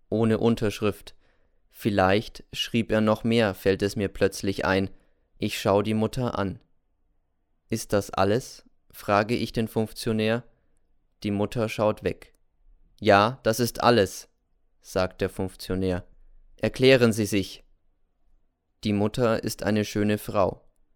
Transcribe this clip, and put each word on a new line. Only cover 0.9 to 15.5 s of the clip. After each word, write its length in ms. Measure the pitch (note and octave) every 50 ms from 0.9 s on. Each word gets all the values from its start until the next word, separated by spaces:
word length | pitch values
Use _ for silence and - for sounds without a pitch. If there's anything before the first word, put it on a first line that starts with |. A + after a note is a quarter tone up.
| - - - - - - _ _ _ _ _ _ _ _ _ _
Vielleicht 760 | _ - - A2+ G2+ G2 F#2 F#2 G2 A2 - - - - - _ -
schrieb 360 | - - - - A#2 A2 -
er 120 | A2 A2
noch 240 | A2 G#2+ G#2+ - -
mehr, 280 | A2+ A#2 A#2 A2 G2 F#2
fällt 280 | - - G2 G2 F#2+
es 160 | G2+ G2 -
mir 100 | A2 G2
plötzlich 560 | F#2+ - - G2+ F#2+ - - - G2 G2 - -
ein. 260 | F#2 F#2+ F#2+ G2 - - - _ _ _ _ _ _ _
Ich 220 | - - G#2 - -
schau 220 | - G#2+ F#2+ G#2
die 120 | G#2 A2 A2
Mutter 460 | A2 A2 G#2+ - C3 B2 - - -
an. 220 | G2 F#2+ A#2 - _ _ _ _ _ _ _ _ _ _ _ _ _ _ _ _ _ _ _ _ _
„Ist 240 | - - A2 - -
das 180 | G#2+ G2+ - -
alles?“, 540 | - - F#2+ G2 G#2+ B2+ - - - - - _ _ _ _ _
frage 460 | - - - - G2+ G2+ G2+ G#2+ A#2+
ich 160 | - A2+ -
den 160 | - A#2+ A2+
Funktionär. 800 | - - A2+ A2 - - - - A#2 A2 A2 A2 A2 A2+ B2 - _ _ _ _ _ _ _ _ _ _ _ _ _ _ _ -
Die 80 | G#2
Mutter 360 | G2+ G2 G#2 G2+ - B2 G#2+
schaut 380 | A2 - - G#2+ G#2+ G#2+ - G2+
weg. 280 | F2+ - - - - _ _ _ _ _ _ _ - - _ _ _ _ _
„Ja, 380 | G2+ G#2 G2 G2+ G#2 A#2 C3+ - -
das 160 | A2 A2+ B2
ist 240 | A#2+ A#2 - - -
alles“, 460 | A#2+ A#2+ A2 F#2+ - - - - _ _ _ _ _ _ _ _ _ _ _
sagt 400 | _ - - F#2+ F#2 F2+ - -
der 80 | G2 F#2
Funktionär. 760 | - - F#2+ F#2